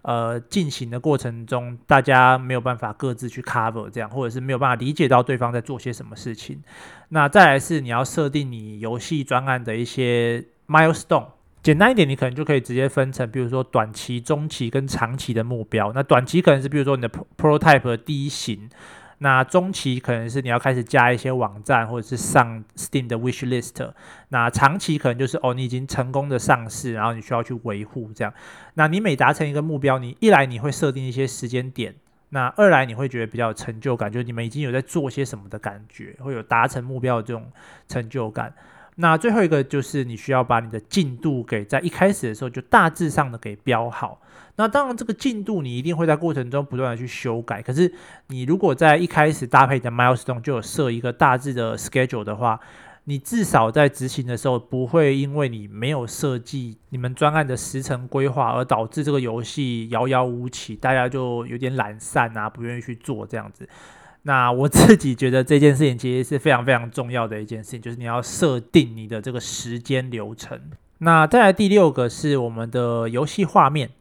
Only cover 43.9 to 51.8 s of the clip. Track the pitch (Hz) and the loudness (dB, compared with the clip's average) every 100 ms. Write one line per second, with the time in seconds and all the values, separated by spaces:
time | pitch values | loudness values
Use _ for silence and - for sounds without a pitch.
43.9 | - 113 - _ - - - 214 285 269 | -6 -10 -10 _ -20 -16 -2 2 2 0
44.9 | 240 226 214 269 214 196 196 131 120 147 | -6 -6 -4 -4 -4 -4 -4 -4 -4 -4
45.9 | 160 165 151 165 139 120 139 139 123 131 | 0 2 2 0 -2 -4 -4 -4 -4 -4
46.9 | 117 123 - 127 117 117 107 - 127 180 | -4 -8 -8 -6 -6 -6 -8 -4 2 0
47.9 | - - - _ 131 127 185 190 131 160 | 0 -20 -20 _ -8 -2 2 2 4 6
48.9 | 151 175 - 151 151 123 139 135 135 120 | 6 2 2 2 0 4 6 6 4 -2
49.9 | 120 123 123 - 123 131 127 110 - 131 | 2 2 2 -2 -6 -4 -6 -4 -4 -2
50.9 | 117 123 120 147 127 139 123 113 110 | -2 -6 2 2 4 -2 -4 -4 -6